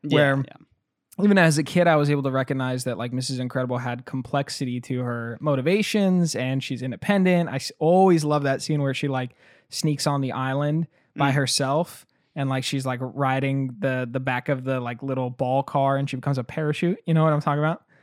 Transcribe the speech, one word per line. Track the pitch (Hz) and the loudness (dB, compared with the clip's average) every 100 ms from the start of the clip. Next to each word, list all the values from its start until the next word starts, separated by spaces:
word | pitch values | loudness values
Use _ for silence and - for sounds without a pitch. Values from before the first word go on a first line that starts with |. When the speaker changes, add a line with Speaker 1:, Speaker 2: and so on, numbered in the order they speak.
Speaker 1:
Yeah, | 147 147 | 0 4
Speaker 2:
Where | 143 139 135 | 4 2 -4
Speaker 1:
yeah. | - _ _ _ _ _ - | -10 _ _ _ _ _ 0
Speaker 2:
even | 208 196 | 4 6
as | 165 147 | 6 4
a | |
kid, | 147 180 170 | 2 4 4
I | 156 | 6
was | 147 | 4
able | 143 | 2
to | 135 | 0
recognize | 131 131 135 127 127 127 | -2 -2 -2 -2 -4 -4
that, | 113 | -6
like, | 120 | -4
Missus | 123 127 127 | -4 -4 -4
Incredible | 127 131 127 120 | -4 -4 -2 -4
had | 123 120 - | -4 -8 -8
complexity | 131 120 143 139 - 131 123 | -8 -4 -4 -4 -6 -6 -6
to | - 123 | -4 -4
her | 123 120 117 135 | -4 -6 -8 -6
motivations, | 151 135 135 202 208 214 190 180 170 - | -2 0 2 0 0 2 2 2 2 0
and | 127 135 | -2 -2
she's | - 123 | -4 -6
independent. | 127 120 - 202 185 175 170 | -6 -4 0 2 4 4 0
I | 135 | -4
s-, | - - | -8 -2
always | 156 180 190 170 | 4 6 6 4
love | 147 147 | 2 0
that | 139 135 | 0 -2
scene | - 151 | -2 -2
where | 139 | -2
she, | 127 143 | -2 -2
like, | 131 127 _ _ _ _ | -2 -6 _ _ _ _
sneaks | - 156 143 151 | -4 -2 0 0
on | 143 | 0
the | 131 | -2
island | 123 131 139 147 156 165 _ _ - | -2 -2 -2 0 0 -2 _ _ 0
by | 139 | 2
Speaker 1:
Mm. | 135 | 2
Speaker 2:
herself, | 131 - 139 147 175 - _ _ _ - | 0 0 0 -2 -2 -8 _ _ _ -6
and, | 135 | -4
like, | 131 | -2
she's, | 127 139 131 | -4 -4 -4
like, | 123 | -6
riding | 127 120 135 135 139 139 131 113 | -6 -2 0 0 0 -2 -4 -4
the, | 131 127 123 | -2 -2 -4
the | 131 | -4
back | 131 123 135 | -2 -2 -2
of | 135 | -4
the, | 127 131 | -2 -4
like, | 120 117 | -4 -6
little | 135 131 123 | -4 -4 -4
ball | 120 127 135 | -4 -2 0
car, | 139 143 135 139 | 0 0 2 0
and | 139 | -2
she | 131 | -4
becomes | 147 131 | -2 -2
a | |
parachute. | 117 - 151 147 175 196 - | -4 -4 -4 0 -2 -2 0
You | |
know | 160 156 | 4 4
what | |
I'm | 151 | 2
talking | 147 147 | 0 0
about? | 156 170 _ _ | 0 -2 _ _